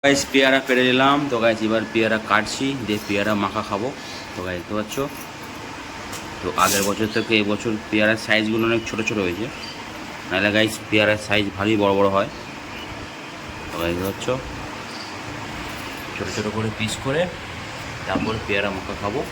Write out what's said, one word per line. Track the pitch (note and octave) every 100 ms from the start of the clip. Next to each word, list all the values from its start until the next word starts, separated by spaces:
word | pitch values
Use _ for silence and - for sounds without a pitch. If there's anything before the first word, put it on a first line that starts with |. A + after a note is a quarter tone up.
| C#3
গাইস, | C#3 -
পেয়ারা | C3+ C3+ C3+ C3
পেরে | B2+ B2+
নিলাম। | B2+ C3+ C#3+ C#3+
তো | A#2
গাইস, | A2+ G#2+ A2
এবার | A2+ G#2+
পেয়ারা | A2+ A2 A2 -
কাটছি, | G#2 G#2+ - C3+ C#3 G#2
দিয়ে | G#2 -
পেয়ারা | G2+ G2+ G#2
মাখা | G2+ A2 G#2
খাবো। | G2+ B2 D3+ - - -
তো | - F#2
গাইস, | F2+
দেখতে | E2+ G#2
পাচ্ছ, | G#2+ - C#3+ - - - - - - - - - - - - -
তো | F#2 -
আগের | F#2 G2 G2
বছর | G2+ A2
থেকে | A2+ G#2 A2
এবছর | G#2 G#2 A#2+ G#2+ -
পেয়ারার | G#2+ G#2+ A2 -
সাইজগুলো | A2 A2 A2+ A2+
অনেক | A#2 A2+
ছোট | G#2+ A2
ছোট | A2 F#2
হয়েছে, | F2 B2 - - - - - - - -
নাহলে | F#2 G#2 G#2+
গাইস | A2 G#2+ -
পেয়ারার | G#2+ G#2 G#2+ -
সাইজ | G#2 G2+ F#2
ভালোই | G2+ A2
বড় | G2+ G2
বড় | G2
হয়। | G2 G#2 - - - - - - - - - - - - - -
তো | E2
গাইস, | E2+ F2
দেখতে | F#2+
পাচ্ছ, | F#2+ - C3 - - - - - - - - - - - - - - - - - -
ছোট | G2 G#2+
ছোট | G#2+ G#2+
করে | A2 G#2+
পিস | A2 -
করে | C3+ D3 F3+ F3+ - - - - - - -
তারপর | F#2+ F#2+ A2 G#2
পেয়ারা | G2+ G2+ F#2+
মাখা | - F#2
খাবো। | G2+ A#2+ E3+